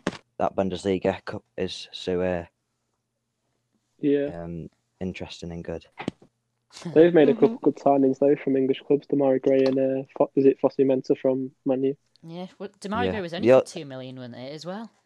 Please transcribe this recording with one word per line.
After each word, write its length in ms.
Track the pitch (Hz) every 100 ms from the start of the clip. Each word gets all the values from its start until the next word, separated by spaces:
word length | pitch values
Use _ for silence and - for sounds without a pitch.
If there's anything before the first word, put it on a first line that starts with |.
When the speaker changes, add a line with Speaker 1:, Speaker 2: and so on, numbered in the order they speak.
| - - _ -
Speaker 1:
that 160 | - -
Bundesliga 680 | 95 90 101 95 95 92
Cup 200 | - 104 - -
is 320 | 92 - -
so, 280 | - - 90
uh, 240 | 92 87 85 _ _ _ _ _ _ _ _ _ _ _ _ _ _ _
Speaker 2:
Yeah. 420 | 147 143 143 170
Speaker 1:
um, 280 | 85 85 78 _ _ -
interesting 520 | 92 85 87 - 85
and 100 | 85
good. 220 | 85 82 - - - - _ _ _ _ _ - 175
Speaker 2:
They've 180 | 156 170
made 160 | 170 143
a 40 |
Speaker 3:
Mm-hmm. 80 | 117
Speaker 2:
couple 180 | 143 117
good 180 | 147 -
signings, 420 | 139 139 135 135
though, 180 | 143 151
from 200 | - 135
English 240 | 131 131 -
clubs. 200 | 147 -
Demarai 340 | 143 139 131
Gray 220 | 139 135
and, 140 | 131 135
uh, 260 | 135 131 135 -
Fo-, 140 | 143 -
is 100 | 135
it 140 | -
Fossey 240 | 135 -
Mensah 340 | 135 131 - 143
from 320 | 135 131 131 - 143
Man 160 | 131
U? 120 | 135 143 _ _
Speaker 4:
Yeah, 240 | 165 170 185 -
well, 100 | 196 _
Demarai 260 | 196 220 247
Speaker 1:
Yeah. 40 |
Speaker 4:
Gray 80 | 214
was 140 | 175
only 140 | 165 117
Speaker 1:
Yeah. 120 | 131
Speaker 4:
for 60 | -
two 180 | 170
million, 320 | 143 131 131 127
wasn't 200 | 123 117
it, 160 | 131
as 120 | 151
well? 260 | 156 196 226 _